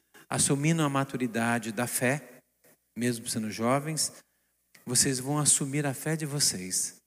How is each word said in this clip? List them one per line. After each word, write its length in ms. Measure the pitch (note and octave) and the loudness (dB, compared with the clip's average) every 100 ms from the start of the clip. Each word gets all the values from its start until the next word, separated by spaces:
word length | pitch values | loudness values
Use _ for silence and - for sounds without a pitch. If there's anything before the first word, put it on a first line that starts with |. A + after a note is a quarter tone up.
| _ - - | _ -20 -4
assumindo 540 | B2+ - C#3 D3+ E3 | 0 2 4 4 4
a 60 | D3+ | 2
maturidade 840 | C#3 C3+ C3 B2 A2 A#2 A#2+ A2+ | 2 -2 -2 -2 0 0 0 -2
da 160 | G#2 A#2+ | -4 -2
fé, 540 | - B2 C#3+ - - _ _ _ _ _ - | 0 0 0 -4 -20 _ _ _ _ _ -4
mesmo 320 | A#2+ A#2 A2 | -2 -2 -4
sendo 220 | A#2+ A2 | -4 -4
jovens, 640 | G2 A2+ C3+ D3 D#3 - - - _ _ _ _ - - | -2 0 0 0 -2 -2 -4 -20 _ _ _ _ -16 -2
vocês 340 | B2 - B2+ | 2 2 2
vão 180 | B2+ D3 | -2 0
assumir 460 | C#3+ - C#3+ C#3+ D3 | 4 2 2 -2 -2
a 60 | |
fé 240 | B2+ D#3 D#3+ | -2 -4 -4
de 80 | |
vocês. 720 | D3+ C#3+ - G2 F#2 - - - | -2 0 0 0 -4 -4 -4 -8